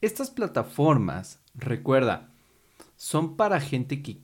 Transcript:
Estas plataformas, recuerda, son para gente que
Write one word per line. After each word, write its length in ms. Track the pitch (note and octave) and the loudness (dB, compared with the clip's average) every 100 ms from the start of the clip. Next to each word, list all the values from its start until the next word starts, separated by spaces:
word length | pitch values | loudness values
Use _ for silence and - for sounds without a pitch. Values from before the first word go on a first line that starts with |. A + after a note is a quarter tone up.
Estas 280 | A3 G#3+ C4+ | -2 -2 -8
plataformas, 1120 | - G#3 - A2+ - D3+ C#3+ G2 D2+ F#2 - _ - | -4 -4 -2 -4 2 4 4 2 -4 -10 -18 _ -12
recuerda, 760 | - A#2 - C3 B2 F2+ - _ _ _ _ _ - _ | -6 -4 2 4 4 0 -6 _ _ _ _ _ -20 _
son 400 | - D3+ D#3+ D3 | -2 -2 -2 0
para 220 | G#3 F#3 | 2 2
gente 440 | C#3 C3 B2 C#3 | 0 -4 -4 -6
que 160 | C#3+ G#2 | -8 -14